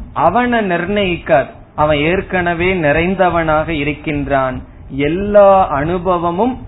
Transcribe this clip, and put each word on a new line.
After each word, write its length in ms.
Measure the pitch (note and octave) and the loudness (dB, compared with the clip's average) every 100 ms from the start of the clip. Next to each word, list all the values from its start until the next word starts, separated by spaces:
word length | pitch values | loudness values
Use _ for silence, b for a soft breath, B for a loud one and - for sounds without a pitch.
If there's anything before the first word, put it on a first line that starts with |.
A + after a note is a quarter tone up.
| - | -10
அவனை 560 | A#2+ D#3+ G#3+ B3 A#3 G3 | 0 0 2 0 0 0
நிர்ணயிக்காது. 800 | E3+ F3 G#3 F#3+ E3 - D3 A#2+ - - - | -2 -2 -2 -2 -4 0 0 0 -10 -14 -2
அவன் 220 | D3+ D3 | 0 2
ஏற்கனவே 720 | D3+ F#3+ F#3 F#3 F3 E3+ F3+ | 0 -2 -2 -2 -2 0 0
நிறைந்தவனாக 960 | F#3 D3 D#3 F3 F#3 F#3 E3+ D#3+ D#3 D#3 | 0 2 2 0 2 2 2 0 0 0
இருக்கின்றான். 960 | D#3 D3 C#3+ D#3+ D3 C3+ C3+ C3 B2+ - B B | -4 -4 -6 -6 -6 -2 0 -2 -6 -12 B B
எல்லா 800 | C3+ C#3+ F3+ G#3 G#3 G3 F#3+ F#3 | -4 -2 -2 2 6 8 6 4
அனுபவமும் 840 | C#3 D#3 F3+ F3+ F3 E3+ F3 A#3+ A#3+ | 0 -2 -2 0 0 -2 -2 -2 -2